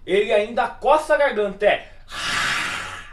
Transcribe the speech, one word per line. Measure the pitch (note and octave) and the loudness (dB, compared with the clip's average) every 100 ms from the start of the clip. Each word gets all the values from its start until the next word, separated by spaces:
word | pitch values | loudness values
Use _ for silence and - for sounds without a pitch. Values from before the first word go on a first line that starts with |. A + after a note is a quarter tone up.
| - | -2
ele | F#3+ G#3+ | 0 4
ainda | G#3+ G#3+ A#3+ A#3 | 2 2 0 -2
coça | - A3 D4+ D#4 | -2 4 4 4
a | D4 | 2
garganta, | C#4+ G#3 G3+ F#3 G#3 | 2 2 -2 0 2
é | - - - - | 2 -2 -18 -16
ra. | - - - - - - - - - - | -10 -6 -4 -2 -4 -4 -8 -10 -12 -16